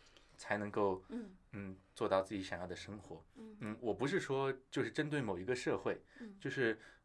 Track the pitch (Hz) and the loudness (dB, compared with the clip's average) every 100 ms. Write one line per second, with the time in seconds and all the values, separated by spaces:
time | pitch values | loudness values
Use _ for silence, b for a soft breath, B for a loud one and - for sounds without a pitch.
0 | B B B - - 104 104 104 101 92 | B B B -10 -2 0 0 4 4 4
1 | - 240 208 - - 107 98 92 - - | -2 -8 -8 -14 -12 -8 -8 -10 -14 -4
2 | 110 95 95 104 92 87 90 87 - 104 | 4 4 4 -2 -4 -4 -4 -8 -8 -12
3 | 98 127 - - - - 110 107 120 98 | -12 -14 -16 -18 -18 -10 -8 -4 -2 0
4 | 135 185 - 135 135 131 - - 113 - | 2 2 2 2 2 -2 -4 -2 0 0
5 | 151 147 113 90 92 127 - 110 117 90 | 0 2 2 0 0 0 2 2 2 0
6 | B B 226 196 143 127 117 110 B B | B B -14 -8 -4 2 2 2 B B